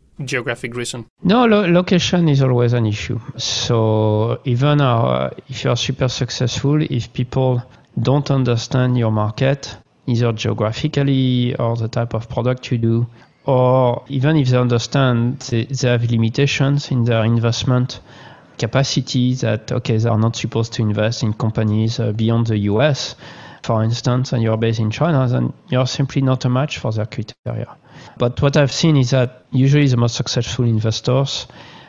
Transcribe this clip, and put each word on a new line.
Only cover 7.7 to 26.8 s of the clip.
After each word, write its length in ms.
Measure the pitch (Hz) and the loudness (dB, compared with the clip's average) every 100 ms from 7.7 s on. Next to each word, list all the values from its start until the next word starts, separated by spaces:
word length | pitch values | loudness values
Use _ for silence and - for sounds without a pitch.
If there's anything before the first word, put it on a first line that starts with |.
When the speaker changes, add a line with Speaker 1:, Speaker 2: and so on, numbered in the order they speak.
| - _ - | -20 _ -4
Speaker 2:
don't 280 | 117 143 139 | 0 0 0
understand 680 | 135 123 117 - 131 127 123 | 0 2 0 -2 0 0 2
your 140 | 113 | 2
market, 640 | 107 107 - 135 139 - - _ _ - | 0 -2 0 0 0 -6 -18 _ _ -4
either 240 | 117 120 | 0 0
geographically 1200 | 107 110 107 107 - 151 143 139 131 131 123 123 - | -2 -4 -2 -2 -2 -4 0 0 2 2 2 0 0
or 200 | 117 117 | -2 -2
the 120 | 110 | -4
type 260 | 123 117 | -4 -4
of 160 | 110 - | -4 -4
product 420 | - 120 123 - | -2 -2 -2 -2
you 60 | 120 | 0
do, 300 | 113 117 120 - - _ - | 2 2 0 -8 -20 _ 0
or 580 | 127 127 131 123 120 - | 2 4 4 2 0 -4
even 280 | 139 139 160 | -2 2 2
if 120 | 127 | 4
they 80 | 123 | 2
understand, 800 | 123 117 - 139 131 120 120 135 | 2 0 0 0 2 2 0 -2
they, 260 | - 117 - | -4 -4 -4
they 220 | 135 123 | -2 0
have 220 | 120 117 | 0 0
limitations 800 | 117 113 131 143 - 139 143 - | 0 0 2 0 2 0 0 0
in 140 | 127 117 | 0 2
their 200 | 113 110 | 2 2
investment 760 | 117 117 117 - 123 123 - - - - - - - | 2 0 -2 0 0 0 -6 -20 -20 -20 -20 -20 -6
capacity 720 | 110 131 135 139 - 127 127 | -2 0 0 -2 -2 0 0
that, 380 | 127 113 110 - | 0 -2 -2 -2
okay, 260 | 117 - 110 | -6 0 0
they 100 | 113 | 2
are 120 | 110 | 2
not 160 | 113 - | 0 -2
supposed 380 | 113 113 113 | -4 -4 -4
to 100 | - | -2
invest 400 | 107 104 110 117 | -2 0 -2 -2
in 100 | 110 | -4
companies, 680 | 107 113 117 107 107 110 117 | -2 -2 0 0 0 0 -2
uh, 120 | 110 | -4
beyond 340 | 107 110 117 113 | -2 0 0 0
the 120 | 107 | 0
U 240 | 104 104 | 0 2
S, 320 | 151 143 - - - - - - | 0 0 -6 -12 -20 -20 -20 -16
for 200 | - 113 | -4 0
instance, 480 | 110 120 127 123 131 | 0 0 0 0 -2
and 120 | 123 | -2
you're 140 | 113 110 | 0 0
based 220 | 117 113 | 0 0
in 120 | 110 | -2
China, 360 | - 160 139 127 | 0 0 2 0
then 240 | 127 120 - - | 0 -2 -6 -4
you're 180 | 127 131 | 0 0
simply 340 | - 139 143 | -2 -2 0
not 240 | 135 127 127 | 0 0 0
a 40 | |
match 280 | 127 151 | 0 -2
for 140 | - | -4